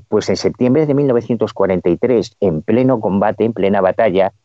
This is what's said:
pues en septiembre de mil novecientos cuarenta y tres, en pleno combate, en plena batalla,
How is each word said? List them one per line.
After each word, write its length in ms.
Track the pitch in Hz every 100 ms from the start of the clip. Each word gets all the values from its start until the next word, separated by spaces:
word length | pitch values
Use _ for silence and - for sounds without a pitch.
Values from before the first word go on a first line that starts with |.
| -
pues 220 | 107 -
en 80 | 92
septiembre 480 | 95 - 127 139 151
de 80 |
mil 140 | 139 143
novecientos 460 | 120 113 113 107
cuarenta 360 | - 98 92 90
y 80 | 85
tres, 380 | 120 120 92 -
en 220 | 98 78
pleno 380 | - 113 131 123
combate, 420 | 107 98 101 110
en 100 | 107
plena 280 | 95 95 101
batalla, 500 | 92 92 113 92 95 -